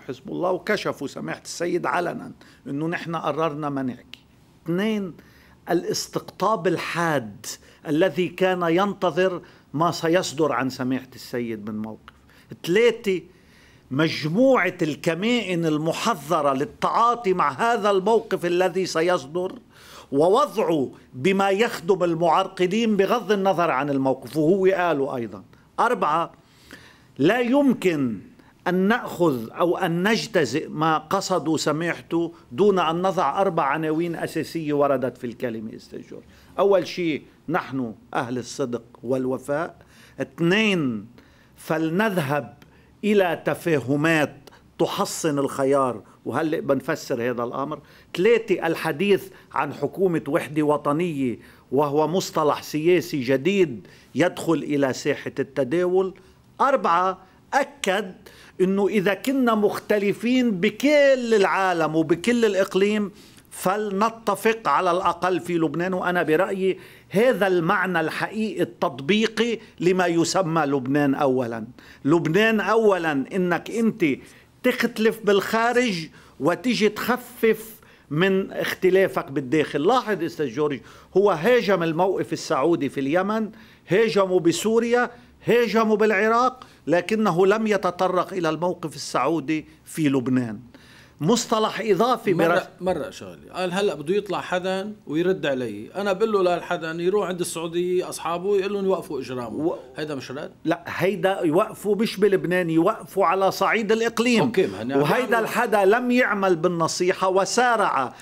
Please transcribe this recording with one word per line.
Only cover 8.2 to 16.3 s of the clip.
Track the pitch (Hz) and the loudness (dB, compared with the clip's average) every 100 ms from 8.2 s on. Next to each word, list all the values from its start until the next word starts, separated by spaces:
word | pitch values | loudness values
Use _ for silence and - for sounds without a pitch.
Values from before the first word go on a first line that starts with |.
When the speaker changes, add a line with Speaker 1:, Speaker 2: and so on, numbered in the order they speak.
| 170 | -4
Speaker 1:
كان | - 185 180 | 0 0 2
ينتظر | 170 170 202 190 180 156 185 175 - - _ | 2 2 0 0 -2 0 0 -2 -10 -20 _
ما | 139 170 | -2 0
سيصدر | - 165 175 - 139 147 | 0 0 0 0 0 0
عن | 120 131 | 0 -2
سماحة | 127 127 127 - - | -4 -4 -4 -6 -18
السيد | - 123 117 110 107 | -10 -6 -6 -8 -8
من | 107 | -8
موقف. | 107 107 - - _ - - - | -10 -12 -20 -20 _ -20 -20 -10
ثلاثة، | - 190 233 233 202 180 - - _ - - _ _ | 0 4 4 2 -2 -4 -6 -20 _ -20 -20 _ _
مجموعة | 131 160 - 151 180 269 240 180 180 | 0 0 0 -2 2 4 4 2 -2
الكمائن | 160 131 170 165 220 247 185 175 165 | -4 -2 -2 0 0 0 0 -2 0
المحضرة | 151 160 151 220 180 143 | 0 -2 -2 -2 -2 -2